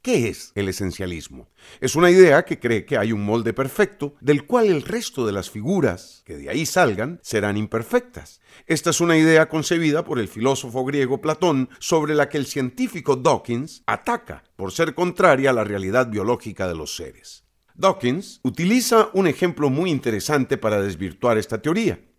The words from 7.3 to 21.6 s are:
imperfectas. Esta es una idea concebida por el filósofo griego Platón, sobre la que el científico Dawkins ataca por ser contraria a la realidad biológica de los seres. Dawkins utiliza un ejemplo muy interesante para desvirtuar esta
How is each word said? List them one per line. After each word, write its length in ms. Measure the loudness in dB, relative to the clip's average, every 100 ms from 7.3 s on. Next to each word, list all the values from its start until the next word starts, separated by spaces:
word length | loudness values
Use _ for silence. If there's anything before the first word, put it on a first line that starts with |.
| -2 0 -2
imperfectas. 880 | -4 -6 -2 -4 -4 -20 -20 -20 _ -20 _
Esta 240 | -2 0
es 100 | 0
una 160 | 2 4
idea 320 | 6 6 4
concebida 560 | 0 -2 0 0 -2
por 140 | -2 -4
el 100 | -4
filósofo 560 | -2 -2 -2 -4 -6
griego 380 | -2 -2 0 -2
Platón, 480 | -2 0 0 0 -2 -8
sobre 360 | -2 0 2
la 140 | 0 0
que 80 | -2
el 80 |
científico 720 | -6 -4 -6 -4 -6 -6 -2 0
Dawkins 680 | 2 2 0 -6 -6 -12 -6
ataca 580 | -4 -2 -4 -6 -18 _ _
por 160 | -10
ser 220 | -2 -2
contraria 540 | 0 -4 4 4 6 4
a 60 |
la 100 | 0
realidad 440 | -2 -4 -2 0 0
biológica 600 | -2 -2 -2 -4 -8 -6
de 60 |
los 200 | -6 -10 -12
seres. 500 | -14 -16 -20 -20 _ _ _
Dawkins 680 | -2 0 0 -2 -2 -6 -8
utiliza 680 | -8 -2 0 2 4 2 4
un 120 | 2 0
ejemplo 440 | 2 -2 0 -2
muy 200 | 0 0
interesante 680 | 0 -2 -4 0 0 0 -2
para 240 | 0 0
desvirtuar 560 | -2 -4 -8 -4 0 0
esta 240 | -2 -6